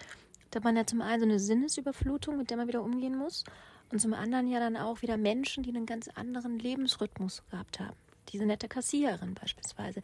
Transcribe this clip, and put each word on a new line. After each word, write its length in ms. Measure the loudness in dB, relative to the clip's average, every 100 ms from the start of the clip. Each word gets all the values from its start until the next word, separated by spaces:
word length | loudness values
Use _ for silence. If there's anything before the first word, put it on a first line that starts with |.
| -18 -18 -20 -20 -6
Da 60 | 0
hat 60 |
man 120 | 4 4
ja 100 | 4
zum 160 | 0
einen 180 | 2 4
so 60 | 6
eine 140 | 6
Sinnesüberflutung, 960 | 6 4 4 0 -2 0 0 0 -2 -2
mit 140 | -2
der 60 | -2
man 120 | 0
wieder 140 | 0
umgehen 340 | 0 0 0 -2
muss. 240 | -2 -4 -10 -14 -20 -20 -4
Und 100 | 0
zum 140 | 2
anderen 320 | 0 0 2 2
ja 120 | 2
dann 160 | 0 0
auch 260 | -2 -2
wieder 140 | 0 2
Menschen, 480 | 4 2 0 -2
die 60 | -4
einen 160 | -4 -4
ganz 200 | -6 -8
anderen 500 | -8 -6 -4 -2 -2
Lebensrhythmus 840 | -2 0 0 0 -2 -2 -4 -4 -10
gehabt 300 | -10 -10 -8
haben. 160 | -8 -10 -20 -20 -10
Diese 140 | 0 2
nette 220 | 2 -2
Kassiererin 680 | -4 0 2 4 2 -4
beispielsweise. 640 | -6 -6 -8 -10 -8 -6 -6